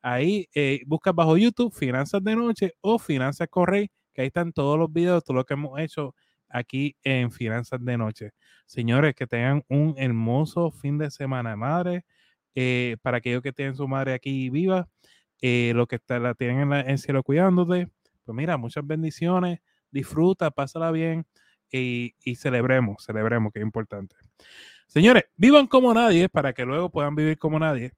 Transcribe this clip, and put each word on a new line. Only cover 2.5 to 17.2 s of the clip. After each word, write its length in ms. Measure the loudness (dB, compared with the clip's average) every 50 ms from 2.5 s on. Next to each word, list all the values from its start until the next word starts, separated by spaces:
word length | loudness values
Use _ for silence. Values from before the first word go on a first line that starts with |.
| -2 -2 -2 -4 -4 _
o 160 | -2 0 0
Finanzas 500 | 0 0 -2 -2 -2 -2 -2 -2 -4 -8
Correy, 440 | -4 0 2 2 2 2 0 -2 -4 _ _ _ _
que 100 | _ -6
ahí 60 | -6
están 240 | -2 -2 -4 -4 -4
todos 260 | -2 -2 0 2 2
los 140 | 2 0 0
videos, 320 | 0 0 2 2 2 0 0
todo 140 | 0 -2
lo 80 | -2 -2
que 80 | _ -4
hemos 260 | -6 -6 -8 -6 -8
hecho 360 | -8 -6 -6 -8 -10 -10 _ _ _ _ _ _ _ _
aquí 460 | -8 -8 -8 _ -4 -4 -4 -4 -6 _ _
en 280 | -2 0 0 0 -2
Finanzas 520 | -4 -6 -6 -4 -4 -6 -6 -6 -8 -6 -4
de 120 | -4 -4
Noche. 360 | -2 -4 -6 -6 -10 -16 -18 _ _ _ _ _ _ _
Señores, 480 | _ -8 -4 0 2 4 4 4 2 0
que 140 | _ -6
tengan 360 | -6 -4 -2 0 0 0 -2 -2 _
un 240 | 0 0 2 0 0
hermoso 760 | -2 -2 -2 0 0 0 0 0 0 0 -2 -2 -4 -4 -4
fin 260 | -4 -6 -6 -4 -4
de 140 | -4 -4 -6
semana 400 | -8 -8 -8 -6 -6 -6 -6 -6
de 40 | -6
madre. 500 | -6 -4 -2 -2 -2 -2 -4 -6 -6 -8 _ _ _ _ _ _ _ _ _ _
Eh, 420 | -2 -2 0 0 0 -2 -4 -6 -6
para 160 | _ -4 -4
aquellos 240 | -2 -2 -2 -4 -4
que 100 | -4 -8
tienen 240 | -8 -6 -8 -8 -6
su 120 | -6 -6
madre 260 | -4 -4 -4 -2 -4 -4
aquí 360 | -6 _ -6 -4 -4 -4 -4
viva, 380 | -2 -2 0 0 0 0 -2 -6 _ _ _ _ _ _ _ _ _ _
eh, 320 | -2 0 2 2 2 2 2
los 120 | 0 0
que 80 | 0 -4
está, 220 | -10 _ -6 -4
la 160 | -2 -2 -4 -4
tienen 260 | _ -4 -2 0 0
en 100 | 0 0
la, 120 | 0 0
en 80 | 0 -2
el 60 | -4 -4
cielo 240 | -2 -2 -2 -2